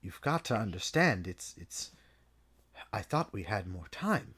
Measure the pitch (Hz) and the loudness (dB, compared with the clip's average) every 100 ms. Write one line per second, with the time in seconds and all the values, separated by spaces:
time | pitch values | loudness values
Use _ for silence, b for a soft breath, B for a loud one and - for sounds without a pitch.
0 | 98 - - 160 - 120 107 90 - 156 | -10 -4 0 2 2 0 0 -2 0 6
1 | 175 104 90 90 - - 87 - - - | 6 6 0 -6 -10 -12 -10 -8 -10 -12
2 | b b b _ _ _ _ B B 104 | b b b _ _ _ _ B B -4
3 | 95 151 165 104 85 104 92 90 85 - | 0 0 0 -4 -2 -2 -2 -8 -8 -4
4 | 196 185 - | 0 0 0